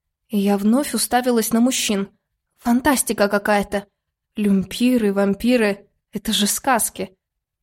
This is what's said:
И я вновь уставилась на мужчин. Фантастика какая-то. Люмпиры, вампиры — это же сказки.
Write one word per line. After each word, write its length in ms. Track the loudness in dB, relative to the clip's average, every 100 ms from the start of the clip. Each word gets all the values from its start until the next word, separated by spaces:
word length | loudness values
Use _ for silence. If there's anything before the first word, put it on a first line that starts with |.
| _ _ -6
И 100 | -2
я 180 | 0 2
вновь 380 | 2 0 0
уставилась 580 | -4 0 0 2 0 0
на 80 | 2
мужчин. 480 | 2 0 -2 -4 -4 _ _ _ _ _
Фантастика 720 | 0 2 2 0 -2 0 0
какая-то. 580 | 0 0 0 0 -6 -8 _ _ _ _ -4
Люмпиры, 760 | 0 0 -2 -2 0 2 0
вампиры — 760 | 0 0 0 0 2 2 -2 -10 _ _
это 200 | -10 -4
же 140 | -2 -2
сказки. 680 | -2 0 0 -2 -8 -12 _ _ _ _ _